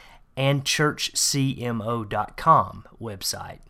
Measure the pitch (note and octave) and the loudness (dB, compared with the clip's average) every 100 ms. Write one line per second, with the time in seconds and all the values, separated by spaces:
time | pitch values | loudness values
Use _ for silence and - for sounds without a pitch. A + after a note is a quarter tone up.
0 | - - _ - C3+ C#3+ C#3 - D3+ - | -20 -20 _ -2 0 0 0 2 2 0
1 | - - - C#3+ C3+ C#3 A#2+ A#2 G#2 A#2 | -4 -2 0 2 0 -2 -4 -4 -2 -4
2 | G#2+ G#2+ G#2 - E3 D3+ F#2 - - - | -2 -2 -4 0 6 6 6 -4 -18 -12
3 | A#2 G2 - - - - | -10 -8 -6 -6 -10 -16